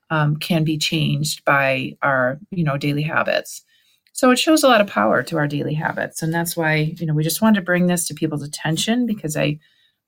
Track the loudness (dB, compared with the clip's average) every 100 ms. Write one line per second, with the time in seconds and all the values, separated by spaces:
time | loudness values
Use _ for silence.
0 | -4 0 2 0 0 0 0 0 -2 0
1 | 0 0 -2 -4 0 2 2 0 -4 -4
2 | -2 0 0 -2 -8 -2 -2 0 -2 -2
3 | -2 -2 0 -2 -4 -16 _ _ _ _
4 | _ 0 2 4 4 4 6 4 2 0
5 | 2 2 0 -2 -2 -2 -2 -2 -2 -4
6 | -6 -4 -4 -2 -2 -2 0 0 0 -2
7 | -2 0 0 2 4 2 2 2 2 0
8 | -2 -4 -4 -4 -8 -6 -4 -2 0 0
9 | 0 -4 -4 -2 -2 -4 _ _ _ _